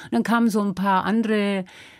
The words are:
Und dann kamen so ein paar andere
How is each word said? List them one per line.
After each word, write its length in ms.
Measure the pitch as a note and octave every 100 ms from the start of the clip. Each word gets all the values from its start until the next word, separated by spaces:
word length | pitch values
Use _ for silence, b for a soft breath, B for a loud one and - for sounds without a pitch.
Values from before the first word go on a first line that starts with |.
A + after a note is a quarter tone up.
| B
Und 80 |
dann 100 | A#3
kamen 260 | A3 A#3 A#3
so 120 | G#3
ein 120 | G3+
paar 300 | F#3 G3 F#3+
andere 600 | F#3 A3 A3 G#3+ G3+ G3 F#3 B B